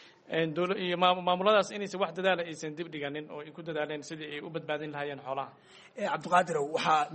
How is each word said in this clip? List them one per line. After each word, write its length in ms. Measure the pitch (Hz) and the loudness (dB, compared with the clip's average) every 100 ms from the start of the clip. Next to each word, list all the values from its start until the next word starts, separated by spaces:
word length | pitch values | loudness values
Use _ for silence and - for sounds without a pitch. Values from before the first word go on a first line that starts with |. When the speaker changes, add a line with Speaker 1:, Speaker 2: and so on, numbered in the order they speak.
| - _ - | -20 _ -2
Speaker 1:
een, 240 | 160 165 | 0 2
dowla-, 240 | 151 180 202 | 2 0 0
iyo 180 | 180 175 | 0 4
maam-, 240 | 180 180 | 4 4
maamuladaas 480 | 180 180 196 214 202 | 2 4 6 6 4
inaysan 280 | 208 196 185 | -2 -6 -2
wax 120 | 180 | -2
dadaala 300 | 170 185 175 | 2 2 2
aysan 320 | 170 151 156 151 | 0 -6 -8 -6
dib 120 | 170 | -8
dhiganin 400 | 151 143 147 151 | -6 -6 -6 -8
oo 80 | 147 | -12
ay 100 | 156 | -12
ku 100 | 156 | -10
dadaaleen 400 | 165 151 151 151 | -6 -4 -2 -4
sidii 260 | 143 160 151 | -8 -10 -8
ay 80 | 147 | -10
u 80 | 170 | -8
badbaadin 420 | 160 156 151 156 | -8 -4 -4 -4
lahaayeen 280 | 143 147 135 | -6 -6 -6
xoolaha. 320 | 123 135 123 - - - - - | -6 -6 -6 -12 -20 -20 -18 -6
Speaker 2:
Eh, 120 | 202 | -4
Cabdiqaadirow, 580 | 156 160 175 175 156 143 | -4 2 4 4 0 0
waxaa 380 | 160 170 156 147 | 0 4 4 2